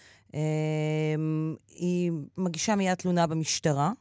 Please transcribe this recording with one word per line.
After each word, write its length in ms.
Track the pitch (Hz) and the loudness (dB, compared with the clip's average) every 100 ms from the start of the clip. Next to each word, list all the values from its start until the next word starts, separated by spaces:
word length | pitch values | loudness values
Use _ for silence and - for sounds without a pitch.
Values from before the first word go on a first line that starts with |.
| - - _ | -20 -20 _
אמ, 1200 | 147 156 156 156 156 151 156 156 156 156 156 156 156 - | -4 -2 0 0 0 0 0 0 0 0 0 -2 -6 -12
היא 440 | - 180 180 175 165 139 - | -6 -2 0 0 -2 -6 -4
מגישה 400 | 185 170 - 208 | -2 -2 0 2
מיד 180 | 185 | 2
תלונה 320 | 180 185 175 165 | 0 0 2 2
במשטרה, 680 | 160 156 - 160 139 151 233 | 0 -2 0 0 2 2 -2